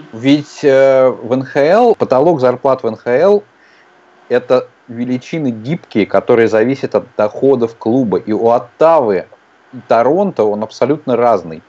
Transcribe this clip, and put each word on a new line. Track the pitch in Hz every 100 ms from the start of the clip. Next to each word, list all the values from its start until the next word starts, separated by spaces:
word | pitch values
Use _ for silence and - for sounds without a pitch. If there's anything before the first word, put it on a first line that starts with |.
| -
Ведь, | 113 131 147 139 -
э, | 147 135 135 131 131
в | 110 120
Н | 131
Х | 135 147
Л, | 147 208 240 -
потолок | 110 127 156 156
зарплат | 127 143 139 131
в | 113
Н | 110
Х | 120 127
Л — | 185 208 208 _ _ _ _ _ _ _ _
это | 120 120 127 123 _ -
величины | 117 123 127 - 165 139
гибкие, | 113 113 175 - 110 92
которые | 98 - 117 113
зависят | 107 117 135 - 104
от | 85 -
доходов | 107 - 135 127 113 -
клуба. | 113 127 117 107
И | 104
у | 104 117
Оттавы | 120 - - 160 160 117 92 - - _ _ _
и | 127 -
Торонто | 117 120 170 202 139
он | 107 104
абсолютно | 110 - 123 147 - 120
разный, | 120 104 82 80